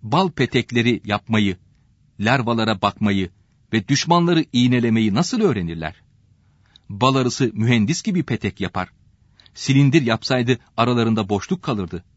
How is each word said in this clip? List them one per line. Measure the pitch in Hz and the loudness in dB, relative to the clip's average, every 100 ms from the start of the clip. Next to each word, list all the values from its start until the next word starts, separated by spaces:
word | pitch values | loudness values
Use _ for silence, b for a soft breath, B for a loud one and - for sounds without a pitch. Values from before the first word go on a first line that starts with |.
bal | 110 143 190 | -2 0 0
petekleri | - 123 127 117 120 117 113 | 0 -2 0 -2 0 0 0
yapmayı, | - 101 _ 110 101 90 _ _ _ _ _ _ | -2 -4 _ 0 0 -2 _ _ _ _ _ _
larvalara | 101 135 113 117 110 104 | 0 0 0 -2 0 0
bakmayı | 101 - 107 98 90 _ _ _ _ | -2 0 -2 0 -2 _ _ _ _
ve | 113 101 | -4 0
düşmanları | 139 - 170 170 165 - | -2 2 2 4 0 0
iğnelemeyi | 123 123 123 117 113 110 | 2 2 2 2 0 0
nasıl | 101 175 247 | 0 -2 0
öğrenirler? | 208 110 85 82 78 - _ _ _ _ _ b b b b | 0 0 -4 -6 -10 -12 _ _ _ _ _ b b b b
Bal | 104 127 | 0 2
arısı | 135 123 - 127 | 2 0 0 -2
mühendis | 107 107 120 104 170 | 0 0 2 2 -2
gibi | - 185 | -2 -4
petek | 143 117 104 - | -2 -4 -6 -6
yapar. | 90 - 92 _ _ _ _ b b | -8 -6 -10 _ _ _ _ b b
Silindir | - - 135 139 147 | -14 0 4 4 4
yapsaydı | 120 113 - 127 120 127 b - | 2 -2 -2 -2 0 -2 b -2
aralarında | 117 123 113 110 98 | 0 2 0 0 0
boşluk | 98 - 185 | -4 -4 -8
kalırdı. | - 110 90 85 - | -4 -6 -6 -10 -14